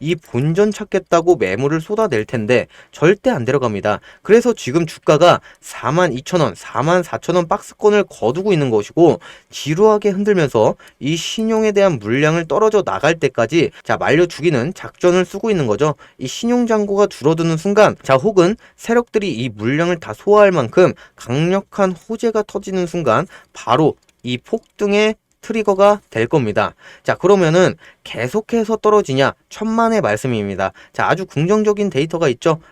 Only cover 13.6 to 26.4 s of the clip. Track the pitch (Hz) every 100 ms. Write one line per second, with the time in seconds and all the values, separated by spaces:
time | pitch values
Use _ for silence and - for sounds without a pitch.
13.6 | 143 - - 107 92 147 175 - 165 135
14.6 | 139 190 113 - 180 180 180 196 226 190
15.6 | 123 - 151 143 - - 131 - 233 247
16.6 | 233 220 202 202 202 - 151 165 165 160
17.6 | 196 202 190 101 - 135 180 190 170 226
18.6 | _ _ - 233 240 220 196 113 123 104
19.6 | 110 147 170 175 - - - 208 202 175
20.6 | 117 - 170 - - - - 131 170 190
21.6 | - - 190 175 - 226 233 220 208 -
22.6 | 196 185 175 180 139 113 185 - _ -
23.6 | - 127 151 - _ _ 120 123 - 226
24.6 | - - 208 202 214 220 _ _ - 226
25.6 | 214 196 202 208 - - 117 -